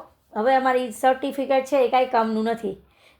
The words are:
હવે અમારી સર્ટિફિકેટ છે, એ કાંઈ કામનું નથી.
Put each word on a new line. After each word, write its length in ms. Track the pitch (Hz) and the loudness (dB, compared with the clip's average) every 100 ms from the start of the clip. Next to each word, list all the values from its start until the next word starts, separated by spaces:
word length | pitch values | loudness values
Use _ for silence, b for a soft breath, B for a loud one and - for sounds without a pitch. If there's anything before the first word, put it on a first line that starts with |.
| - _ _ | -4 _ _
હવે 200 | 220 226 262 | -2 2 2
અમારી 360 | 254 254 254 | 2 0 -2
સર્ટિફિકેટ 760 | 214 262 262 277 277 262 269 262 | 0 0 2 -2 -6 -2 -2 0
છે, 120 | 285 | 0
એ 120 | 240 | 2
કાંઈ 240 | 254 254 | 2 2
કામનું 340 | 247 220 220 220 | 0 0 -2 -2
નથી. 260 | 226 208 - b b b b | -4 -6 -10 b b b b